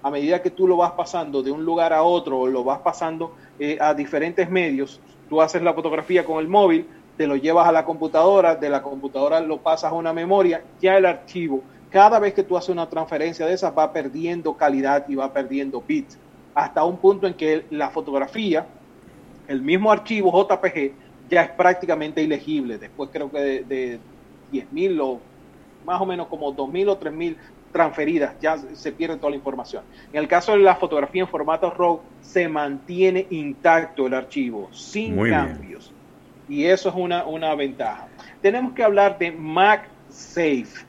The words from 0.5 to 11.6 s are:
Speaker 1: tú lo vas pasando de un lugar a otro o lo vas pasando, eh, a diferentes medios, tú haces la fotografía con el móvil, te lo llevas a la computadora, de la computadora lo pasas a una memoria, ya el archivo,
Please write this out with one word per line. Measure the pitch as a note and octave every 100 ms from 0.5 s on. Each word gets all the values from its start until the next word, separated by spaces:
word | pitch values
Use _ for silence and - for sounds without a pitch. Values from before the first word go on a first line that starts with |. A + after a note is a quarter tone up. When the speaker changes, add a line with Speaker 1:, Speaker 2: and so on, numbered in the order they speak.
Speaker 1:
tú | F3+ F#3
lo | F3
vas | F3
pasando | F3 E3 F3 D3+ C#3
de | C3
un | D3
lugar | E3 E3 E3
a | D#3+
otro | E3 F3 E3 C3
o | B2+
lo | B2+
vas | B2 C#3
pasando, | F3 - E3 D#3+ E3 - - -
eh, | D3 D3+
a | D3+
diferentes | D3 C#3+ D3+ D#3+ E3+ E3+
medios, | F#3 E3 C3+ C3+ - - - -
tú | D#3
haces | D#3 F3
la | E3+
fotografía | D#3+ D#3+ D#3 D#3 F3+
con | E3 D#3
el | D#3+
móvil, | G3+ G3 E3 - - - -
te | D3+
lo | C#3
llevas | D3 E3+ E3+
a |
la | D#3+
computadora, | D#3+ D#3+ D#3 D#3+ F3+ G3 F3
de | D#3+ D3
la | C#3
computadora | C#3+ C3+ C3+ C3+ C#3+ E3
lo | D#3+ D3+
pasas | E3 D#3+ D#3+
a |
una | E3+ E3
memoria, | E3 E3+ G3 F3+ E3 - -
ya | F#3 F#3+
el |
archivo, | F#3 E3+ - F3+ E3 C3+